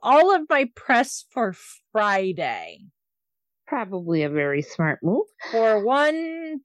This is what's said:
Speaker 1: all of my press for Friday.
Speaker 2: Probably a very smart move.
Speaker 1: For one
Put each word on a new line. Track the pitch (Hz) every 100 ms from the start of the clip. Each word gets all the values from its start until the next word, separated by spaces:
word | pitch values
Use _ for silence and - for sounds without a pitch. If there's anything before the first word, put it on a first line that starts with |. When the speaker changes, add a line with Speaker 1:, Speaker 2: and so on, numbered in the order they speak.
Speaker 1:
all | - 285 370
of | 370 311
my | 294 254
press | - - 240 233 - -
for | 262 208 175 - - _
Friday. | 214 208 196 190 175 143 104 82 82 196 _ _ _ _ _ _ _ -
Speaker 2:
Probably | 262 190 190 170 160
a | 147
very | 147 143 143
smart | 143 - 156 -
move. | 165 262 427 _ -
Speaker 1:
For | 226 226 214
one | 214 277 302 320 330 330 320 294